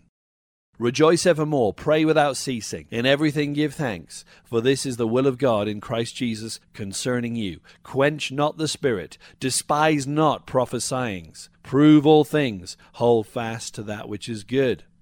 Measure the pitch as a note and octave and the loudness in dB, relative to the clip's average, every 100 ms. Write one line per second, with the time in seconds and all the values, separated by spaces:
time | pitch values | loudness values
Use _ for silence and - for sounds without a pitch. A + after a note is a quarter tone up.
0 | _ _ _ _ _ _ _ - A#2 B2+ | _ _ _ _ _ _ _ -4 -2 2
1 | D#3 E3+ F#3 D#3 D3+ D3 G#2+ - D3+ D#3 | 4 4 2 2 0 0 0 -2 0 2
2 | D#3 D#3 D3 C3 - A#2+ - E2+ D2 A2+ | 4 2 2 -2 -6 -8 -8 -12 -8 -2
3 | B2+ C#3+ D#3 D3 D3 C#3+ D3+ C#3+ C3+ F2+ | 2 2 2 0 -2 -2 -2 -2 -6 -6
4 | - - - - - A#2 B2 C#3 C#3 A#2+ | -12 -20 -20 -20 -4 0 2 2 0 -4
5 | A2+ B2 C3+ B2 C#3 G#2+ G#2 G#2 - A#2 | 0 2 0 2 0 2 -2 -6 -6 -6
6 | A#2 - B2 G#2+ A2 - _ - G2 F#2 | -6 -4 -6 -6 -10 -14 _ -14 -10 -6
7 | C3 B2 A#2+ A#2 G2+ D#2 _ - - C3 | -4 -4 -4 -6 -6 -8 _ -20 -6 0
8 | C#3+ D3+ - C3+ D3 D#3 D3+ - C#3+ G#2 | 0 0 -6 -2 -2 -2 -6 -2 -2 -2
9 | D#2 - - - C3 - - D3 D#3 D3+ | -6 -16 -20 -8 -4 -4 -2 2 2 2
10 | C3+ D3 D#3 A#2+ - C3 A#2+ A#2+ - B2+ | 0 0 2 0 -2 -2 0 -4 -4 -4
11 | B2 F#2 D#2+ - - _ - C3 D3+ D3+ | -6 -8 -12 -20 -20 _ -2 6 8 8
12 | C#3+ D3+ D3 D3+ C3+ G2 F2+ - _ - | 8 6 4 0 -2 -4 -12 -18 _ 0
13 | A#2+ A#2 G#2+ B2 A2+ A2+ - - G#2 G#2 | 2 2 0 -6 -6 -8 -12 -12 -10 -10
14 | A2+ G#2 - A2 G2 B2+ C3 G2 - _ | -10 -10 -10 -10 -4 0 0 -2 -8 _